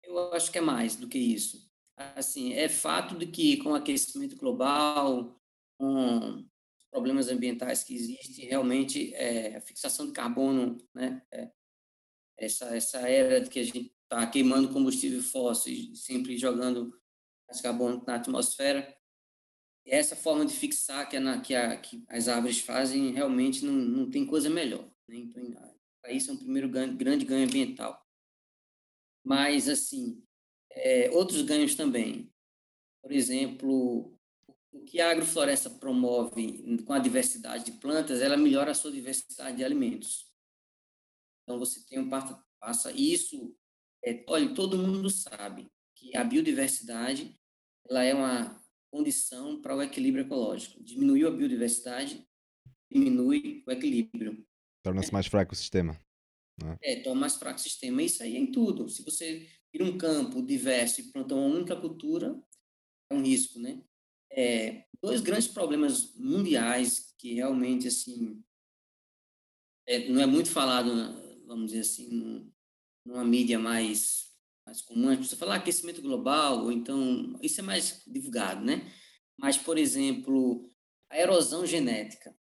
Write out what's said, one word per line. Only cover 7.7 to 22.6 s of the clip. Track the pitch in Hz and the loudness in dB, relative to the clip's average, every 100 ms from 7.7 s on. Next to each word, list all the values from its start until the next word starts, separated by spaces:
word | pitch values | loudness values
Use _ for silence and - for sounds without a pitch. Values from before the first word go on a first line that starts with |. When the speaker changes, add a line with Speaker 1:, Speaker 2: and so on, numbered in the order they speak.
| 120 | -4
Speaker 1:
que | - | -4
existem, | 123 117 131 - - 123 | -6 -6 -8 -14 -14 -2
realmente, | 135 123 131 131 147 - | 0 2 2 2 -2 -4
é, | - 127 117 110 110 | -4 -2 -2 -4 -8
a | |
fixação | - - - - 147 | -14 -8 -6 -4 -6
de | |
carbono, | - 120 120 135 135 120 120 _ 123 | -4 -4 2 2 4 0 -4 _ -6
né, | 127 127 _ | -6 -6 _
é, | - 117 _ _ _ _ _ _ _ _ - | -12 -12 _ _ _ _ _ _ _ _ -10
essa, | 110 - 123 117 | -6 -6 -4 -4
essa | - 131 123 | -4 -2 4
era | 135 131 127 | 4 6 4
de | - | 2
que | 131 | -4
a | |
gente | 123 127 120 _ _ | -4 -4 -10 _ _
tá | 117 117 | -2 2
queimando | 139 127 135 135 | 4 6 6 4
combustível | 135 131 131 139 127 | 4 2 2 -2 -2
fóssil | - 131 123 117 - | -4 0 0 0 -2
e | 120 120 - | -6 -8 -12
sempre | - 127 127 120 | -6 -4 -4 -2
jogando | 127 120 127 120 120 - _ _ _ _ - | 0 0 0 -2 -4 -12 _ _ _ _ -14
mais | - | -8
carbono | 123 117 123 123 123 | -4 0 0 -2 -4
na | 120 | -4
atmosfera, | 123 127 117 - 139 139 139 - _ _ _ _ _ _ _ _ - | -2 0 0 0 0 0 -4 -18 _ _ _ _ _ _ _ _ 0
essa | 139 147 156 | 0 0 -2
forma | 160 151 147 | 0 2 2
de | |
fixar | 135 143 - - 139 139 | 0 -4 -2 -4 -6 -6
que | 135 | -2
a | |
na-, | 131 120 | -2 -2
que | - 127 | 0 0
a, | 117 117 | 0 -4
que | - 120 - | -10 -16 -8
as | 117 117 | -4 0
árvores | 120 120 | 0 0
fazem, | 117 | -2